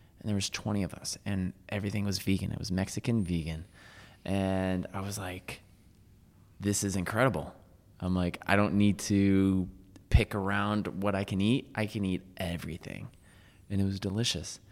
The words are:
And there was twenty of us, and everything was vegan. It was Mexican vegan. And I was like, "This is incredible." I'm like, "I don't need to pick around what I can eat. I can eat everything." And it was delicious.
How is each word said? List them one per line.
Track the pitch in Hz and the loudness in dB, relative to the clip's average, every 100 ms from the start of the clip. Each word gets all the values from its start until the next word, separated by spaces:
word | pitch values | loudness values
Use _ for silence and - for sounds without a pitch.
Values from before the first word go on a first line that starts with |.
| - - | -20 -10
And | 113 | -2
there | 101 | -2
was | 98 | -2
twenty | - 113 104 | -4 -2 0
of | 92 | -2
us, | - - - | -4 -10 -8
and | 98 98 90 - - | -4 -2 -2 -6 -8
everything | 104 101 107 | -4 -4 -2
was | 101 92 | -2 -2
vegan. | - 95 95 | 0 0 0
It | - | -6
was | - | -4
Mexican | 90 95 - - 113 | -2 -2 -2 0 0
vegan. | 87 85 78 80 85 - - - - - | 2 0 -2 -6 -10 -18 -20 -20 -20 -12
And | - 98 95 95 92 92 - | -4 0 0 0 0 -2 -4
I | 95 | -6
was | 98 104 | -6 -6
like, | 92 92 - - - - - - - - - - - - | -8 -10 -12 -14 -16 -20 -20 -20 -20 -20 -20 -20 -20 -6
"This | 101 101 | -2 0
is | 101 95 | 0 -2
incredible." | 87 110 131 82 73 - - - _ - | -2 2 2 2 -6 -14 -20 -20 _ -6
I'm | 92 | -2
like, | 92 87 - - | 0 0 -2 2
"I | 101 | 4
don't | 101 | 4
need | 98 104 95 - | 4 4 2 2
to | 101 98 95 98 95 92 - - - - | 4 6 6 4 4 0 -6 -20 -18 4
pick | - 107 107 | 6 6 0
around | 95 101 104 104 90 92 | 0 0 0 0 -2 -2
what | 101 98 | 0 0
I | |
can | 101 98 | 0 2
eat. | 101 131 - | 4 2 0
I | - 107 | -4 -4
can | 110 | -2
eat | 98 90 - - | -2 -2 -6 -8
everything." | 90 85 82 80 - - 110 - - - - - - | -6 -6 -6 -10 -10 -12 -12 -16 -20 -20 -20 -20 -6
And | 101 | 0
it | |
was | 98 98 | 0 0
delicious. | 101 101 117 85 92 - - | -2 0 0 -2 -6 -12 -16